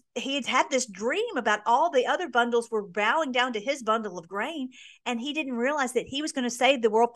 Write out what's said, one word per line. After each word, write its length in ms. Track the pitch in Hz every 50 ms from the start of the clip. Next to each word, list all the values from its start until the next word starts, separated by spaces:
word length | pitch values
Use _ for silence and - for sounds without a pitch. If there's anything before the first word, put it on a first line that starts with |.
| _ _ -
he 220 | 240 226 269 277
had 100 | 285 247
had 240 | - 233 262 339 -
this 160 | 269 254 240
dream 520 | - 190 180 208 240 294 381 453 480 427 269
about 240 | 220 214 208 214 214
all 240 | - 233 262 311 339
the 160 | - 262 247
other 240 | 214 277 294 359 311
bundles 400 | 233 240 233 240 233 233 226 -
were 160 | 226 214 202
bowing 460 | 196 175 214 208 220 247 320 320 277
down 220 | 247 247 247 262 240
to 60 | 214
his 220 | 196 247 285 277
bundle 360 | 240 214 220 233 220 208 180 180
of 80 | 170 175
grain, 420 | 190 202 220 277 339 311 262 254 - - - - - _ - -
and 120 | 247 226
he 140 | 233 294 285
didn't 200 | 311 311 269 254
realize 400 | 233 233 262 302 302 269 247 -
that 140 | 240 180 -
he 140 | 254 277
was 100 | 302 311
gonna 200 | - 269 247 240
save 300 | 240 - 254 262 277 262
the 100 | 220 226
world 180 | 208 220 233 233 -